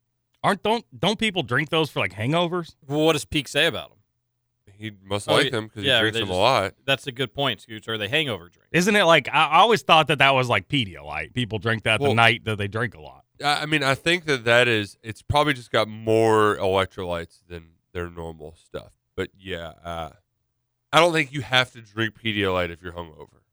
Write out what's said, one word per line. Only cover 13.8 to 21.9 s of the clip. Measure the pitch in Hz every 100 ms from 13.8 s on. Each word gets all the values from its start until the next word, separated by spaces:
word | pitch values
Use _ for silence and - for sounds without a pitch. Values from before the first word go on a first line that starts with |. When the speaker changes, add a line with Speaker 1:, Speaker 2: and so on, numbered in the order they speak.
Speaker 3:
I | 135
think | 135 165 180
that | 156 131
that | 113 120 120
is, | 110 101 -
it's | 113 -
probably | - 147 151
just | 127 117
got | 117 107
more | 110 110 110 110 107 107 98
electrolytes | 95 95 92 - 90 85 85 _ 85
than | 87 82 82 _
their | 90 87
normal | 85 82 80 78 80
stuff. | _ - - _ _
But | - 90 98
yeah, | 95 87 82 -
uh, | 85 85 78 - _ _ _ _ _ _ _
I | 151
don't | 175
think | 160 139
you | 143
have | - 127 127
to | 120
drink | 110